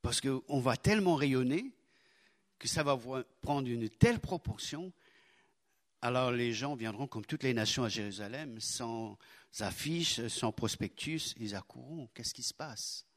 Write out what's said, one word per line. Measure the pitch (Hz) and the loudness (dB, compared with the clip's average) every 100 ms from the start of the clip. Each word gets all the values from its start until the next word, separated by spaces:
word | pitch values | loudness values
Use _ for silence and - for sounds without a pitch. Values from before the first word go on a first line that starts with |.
Parce | - - | 0 0
qu'on | 135 131 - 143 | 0 -2 0 2
va | 127 113 | 2 4
tellement | 196 214 185 151 | 4 6 6 4
rayonner | 143 131 127 156 262 - _ _ _ _ _ _ _ _ | 4 4 4 0 -2 -12 _ _ _ _ _ _ _ _
que | - | -2
ça | - | 2
va | 147 | 4
vo-, | 135 117 131 - _ | 2 0 -6 -6 _
prendre | 147 143 127 | 0 0 2
une | 117 110 | -2 -2
telle | - 233 233 | 8 8 8
proportion. | - 175 - 110 - 147 185 - _ _ _ _ _ _ _ _ _ _ | -2 -4 -4 -6 -6 -6 -8 -12 _ _ _ _ _ _ _ _ _ _
Alors | 120 127 127 | 0 2 2
les | 123 120 | 2 0
gens | 110 139 135 | 0 -4 -4
viendront | 113 104 139 | -4 -4 -6
comme | 113 104 | -6 -6
toutes | 156 | -2
les | 131 117 | 2 2
nations | 107 - | 2 2
à | 113 | 0
Jérusalem, | 107 101 98 101 131 151 113 | -2 -4 -6 -8 -8 -10 -8
sans | - - 117 117 110 104 - - _ - | -6 -4 -4 -4 -6 -10 -20 -20 _ -4
affiches, | 104 - 143 170 165 - 117 | -4 -2 -2 0 0 0 -2
sans | - 113 | -2 -2
prospectus, | - 110 - 104 - - 160 - - | 0 -2 -2 -6 -4 -4 -4 -6 -6
ils | 110 101 | -8 -8
accourront. | - - 127 160 120 | -12 -18 -12 -12 -12
Qu'est-ce | - 113 - | -10 -10 -6
qui | |
se | 120 | -8
passe ? | - 151 110 - - - | -8 -10 -8 -10 -10 -14